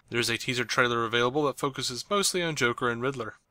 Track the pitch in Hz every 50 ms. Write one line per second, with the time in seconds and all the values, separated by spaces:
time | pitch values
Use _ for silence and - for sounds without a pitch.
0 | _ - 113 120 117 113 117 110 - - 127 120 123 - - - 127 120 120 117
1 | 117 110 110 120 120 127 127 151 151 139 123 - - 143 131 - 123 - 127 120
2 | - - 202 202 196 - - 185 175 165 156 139 131 120 120 - 131 120 117 117
3 | 120 135 139 127 113 107 - - _ _